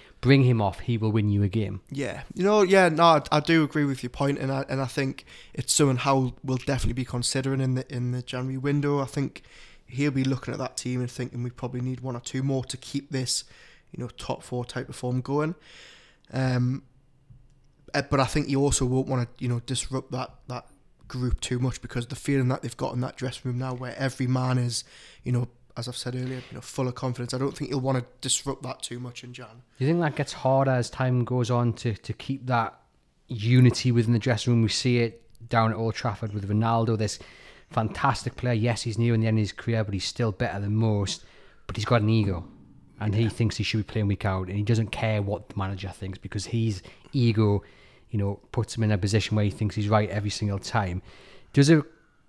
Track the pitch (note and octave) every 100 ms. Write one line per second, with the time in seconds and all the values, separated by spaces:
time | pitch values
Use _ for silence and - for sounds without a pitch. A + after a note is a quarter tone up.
0 | - - B2 C#3 B2+ A2+ G2+ - - A#2
1 | A2 A2 G#2 G2+ G2+ G#2+ G2+ G2 - C3+
2 | B2 C#3+ - - F#3+ G#3+ F#3 F#3+ F3+ D#3
3 | E3+ D#3 - D3+ D3 E3 D3+ D#3 C#3+ C3
4 | B2 - C#3 C#3+ C3 C3+ C#3 C3+ B2+ -
5 | C3+ - - - - - - - D3 B2
6 | C#3 C3+ B2+ - C3 B2+ - C3 - A#2+
7 | B2 B2 A#2+ C3+ C3 C3+ C3 B2+ - B2
8 | B2 B2 B2 B2+ C3 C3 C#3 C#3+ C#3+ C#3+
9 | C3+ - C#3 - - - - - _ B2+
10 | C#3+ C3+ C3 B2+ - - B2+ - B2+ B2+
11 | B2 - B2 B2 B2 - B2+ B2+ B2+ B2
12 | B2+ A#2+ - C3 C3+ C3+ B2+ - - C#3
13 | C#3 C3 B2 - - - - - _ -
14 | A#2+ - - B2+ - B2 A#2+ B2+ C3+ B2
15 | B2+ B2+ B2+ C#3+ D#3 F3+ - - - -
16 | - _ _ C3 C3 B2+ B2 C3+ - _
17 | _ _ _ - - _ _ _ - C#3+
18 | - C#3 B2+ D#3 C#3+ C3+ C#3 - B2 C3
19 | C3 C3 A#2+ - B2 A#2+ - B2 - C3
20 | - B2+ C3 - - B2 - - _ _
21 | - C3 B2 - - B2 C3 - - B2+
22 | A#2+ C3+ - C#3 B2+ C3+ D3 - C3 B2
23 | B2+ - B2+ - C3 A#2+ C3 B2+ B2+ -
24 | C3+ - B2+ B2+ B2+ B2+ A#2+ A2+ - -
25 | - - - B2+ A#2+ - _ - A#2 A#2+
26 | B2+ B2+ B2+ B2+ - - - - B2+ B2
27 | C3 A#2+ B2 B2+ C3+ - D3 C#3 C3 C3
28 | B2 - C3 - C#3 C3 B2+ - - A#2+
29 | B2 A#2 B2+ B2 A2+ A#2 - _ C3 E3+
30 | D#3+ - C#3 - C3 C3+ C3+ B2+ A#2 -
31 | B2+ B2 A#2+ B2+ A#2 A#2+ A#2+ A2 A#2+ G#2
32 | - - - C#3 B2 B2 A2 - _ _
33 | _ _ _ A#2 A2 B2+ B2 - B2+ A#2
34 | A2+ A#2 C3 G#2+ - A#2+ A2 - B2+ A#2+
35 | A#2 - - - A2+ A#2 A2 G#2+ A2+ -
36 | A#2+ G2+ A2 G#2 G2 G#2 A2+ A#2 A2+ A2
37 | G#2+ - - - - - - - A2 -
38 | - - B2 - B2 A#2 A#2+ G#2+ A#2+ G#2+
39 | A#2 A2+ A2 A2 G#2 - - A2+ G#2 G2
40 | - - A#2 F#2 A#2+ F#2 G2+ G#2+ A2 G#2
41 | F#2+ - - - - - - F#2+ G#2 A#2+
42 | G#2+ A2+ G2 F2 E2+ - - - - -
43 | G#2+ G#2 A2+ - A2 - G#2 A2 G2+ A2+
44 | G2+ G2 G2+ F#2+ F#2 G#2 G#2 A2+ G#2+ -
45 | A2 G#2+ G2+ G#2 - - F#2+ G2 F#2+ -
46 | F#2 F#2 F#2 G#2 - A#2 A2+ F#2+ - -
47 | - C#3 A#2+ A2 G#2+ G2+ - - - -
48 | _ G#2+ G2 G2+ _ - G#2+ - G#2+ G#2
49 | G2 G#2+ - G#2+ G#2 - G#2+ A2 G2+ G#2+
50 | G#2+ G#2 G2+ - G#2 F#2+ - A#2 F#2+ F2+
51 | - - - - - - C#3 D#3 - -
52 | _ _